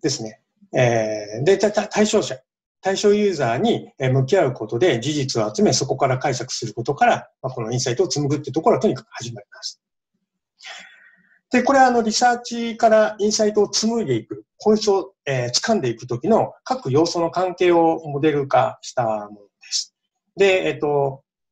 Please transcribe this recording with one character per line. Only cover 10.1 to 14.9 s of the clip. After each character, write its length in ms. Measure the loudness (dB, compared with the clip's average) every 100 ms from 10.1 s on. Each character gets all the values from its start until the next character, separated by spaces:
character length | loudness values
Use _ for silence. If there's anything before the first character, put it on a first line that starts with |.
| _ _ _ _ _ -20 -20 -20 -20 -20 _ _ _ -2
で、 120 | 0
こ 80 | 4
れ 80 | 6
は 60 | 6
あ 60 |
の、 100 | 4
リ 100 | 0
サ 200 | 2 2
ー 100 | 0
チ 340 | -4 -6 -6 2
か 140 | 4
ら 260 | 6 4 0
イ 80 | -2
ン 40 |
サ 140 | 2 0
イ 80 |
ト 80 | 2
を 80 | 0
紡 340 | 0 -2 -2
い 20 | -2
で 100 | -2
い 120 | -4
く、 160 | -16 -16 _
本 180 | 2 2
質 160 | 4